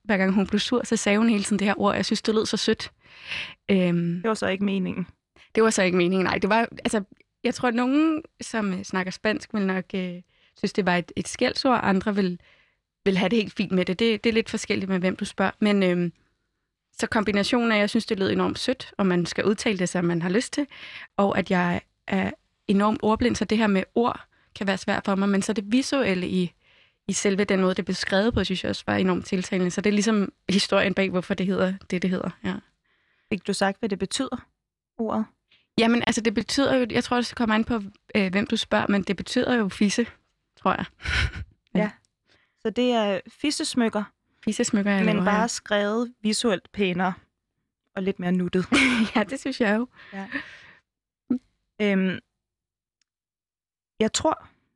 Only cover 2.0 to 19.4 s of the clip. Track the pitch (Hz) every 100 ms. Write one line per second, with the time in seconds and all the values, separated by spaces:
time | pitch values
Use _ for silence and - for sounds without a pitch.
2 | 196 220 - 214 220 214 - 220 - -
3 | _ - - - - - - 196 180 170
4 | 170 175 220 214 196 190 202 190 180 -
5 | 175 - _ _ _ - 220 220 185 180
6 | 175 190 180 196 190 220 233 - 240 220
7 | 196 _ _ _ 240 - 247 233 247 285
8 | 320 311 - - - 226 202 185 - 190
9 | 185 - 214 208 - 214 190 185 175 196
10 | 180 180 - _ _ _ 202 - 185 175
11 | 170 - - - 254 - 269 233 196 190
12 | 214 202 185 175 _ _ _ _ _ _
13 | 196 185 185 233 196 - 190 185 180 180
14 | 233 208 233 226 - - - 208 190 185
15 | 185 196 196 - 190 - 208 202 180 175
16 | 175 - _ _ _ _ _ _ _ -
17 | 226 226 202 202 - 247 233 214 208 226
18 | - 196 190 185 185 - - 262 - -
19 | 190 175 165 -